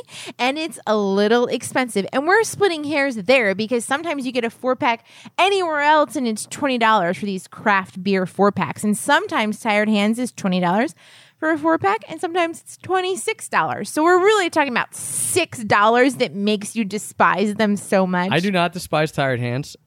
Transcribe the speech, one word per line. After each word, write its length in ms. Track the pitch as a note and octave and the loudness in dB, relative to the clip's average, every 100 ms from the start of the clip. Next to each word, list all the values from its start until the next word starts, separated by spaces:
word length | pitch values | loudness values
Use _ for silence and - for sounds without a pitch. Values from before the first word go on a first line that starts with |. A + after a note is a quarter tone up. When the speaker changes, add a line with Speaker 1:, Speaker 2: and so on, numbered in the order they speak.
| - - - - | -6 -14 -16 -4
Speaker 1:
and 200 | B3 D4+ | -2 -2
it's 200 | D#4+ - - | -6 -6 -2
a 120 | G#3+ | 0
little 500 | G3 G3 G#3 A#3+ B3 | 2 2 4 2 2
expensive. 580 | A#3+ - C#4 B3+ - - | -4 -4 -4 -2 -4 -2
And 160 | C4 D#4 | -2 2
we're 160 | G#4+ | 2
splitting 400 | G#4+ - G4 D#4+ | 2 0 0 0
hairs 320 | C#4+ D4 C#4 A3 | -2 -2 -2 -2
there 400 | F3+ C4 G#3 F#3+ | 2 4 4 0
because 300 | A3 A#3+ - | -2 -2 -2
sometimes 400 | C#4 E4+ C#4+ B3+ | -4 -4 -6 -4
you 80 | |
get 100 | B3 | -4
a 60 | A3+ | -4
four-pack 560 | - B3+ - C#4 A3+ _ - - - | -4 -4 0 0 -2 _ -20 -10 0
anywhere 420 | F#4 G4 E4+ D4+ | 2 2 0 0
else 380 | D4 D#4 D4+ D4+ | 4 4 2 -2
and 100 | A#3+ | -4
it's 180 | A3 - | -4 -8
twenty 300 | - C#4 B3 | -4 -2 2
dollars 400 | A3 A3 F3 F3+ | 2 4 2 -2
for 80 | G#3 | -4
these 220 | F#3 - | -6 -10
craft 560 | - A3 G3 F#3 F#3+ | -4 0 0 -2 -6
beer 220 | F#3 F#3+ F3+ | -2 0 -2
four-packs. 580 | - G3+ G3 D3+ - | 2 2 2 -4 -2
And 140 | G#3 G3+ | -4 -2
sometimes 640 | - D4+ G4 D4+ G#3+ G#3 | 2 2 2 -2 -2 -4
Tired 260 | A3+ G#3 G#3+ | -2 0 2
Hands 320 | G#3 G#3 A3+ | 2 2 0
is 140 | B3+ | -4
twenty 260 | - G3 F3+ | -4 -2 0
dollars. 360 | F3 G3 D4 - - - - _ | 2 2 0 -6 -20 -20 -20 _
For 80 | D#4 | -2
a 60 | D#4+ | 0
four-pack, 460 | D#4+ E4 G4 G#4+ - | 2 2 0 -2 -6
and 140 | D#4 | -8
sometimes 400 | F4 F4 E4 E4 | -4 -2 -2 -4
it's 160 | - - | -16 -16
twenty-six 720 | - F#4 F#4 F4 - A4 - | -4 -2 -2 -4 -6 -8 -2
dollars. 400 | G3 D#3 - G3+ | -2 0 -4 -4
So 140 | D4+ | 0
we're 160 | E4 F4+ | 4 4
really 260 | G4 G#4+ E4+ | 4 2 2
talking 220 | D#4+ C#4 | 0 0
about 240 | A3 - - | -2 -4 -8
six 640 | - - - - D#4+ - | -8 -6 -2 -2 -2 -6
dollars 520 | G#3+ A3 G#3+ A#3+ C4+ A#3+ | 0 4 4 4 2 2
that 160 | A3 F#3+ | -4 -2
makes 400 | G#3 G#3+ G#3 A3+ | -2 -2 -4 -6
you 100 | G3 | -4
despise 720 | G#3 - - F3+ E3+ G#3 G#3 | -6 -8 2 2 4 0 0
them 200 | G#3+ G3+ | 0 0
so 300 | - G3 F#3 | 0 2 2
much. 240 | F3+ F#3 | 0 2
Speaker 2:
I 80 | D#3 | 2
do 120 | G3 | 2
not 200 | F#3 E3+ | 0 0
despise 380 | F3+ - D3+ D#3 | -4 -4 -2 0
Tired 280 | - C3+ A#2+ | 0 0 0
Hands. 340 | A#2+ B2 D3 - | -2 -4 -6 -14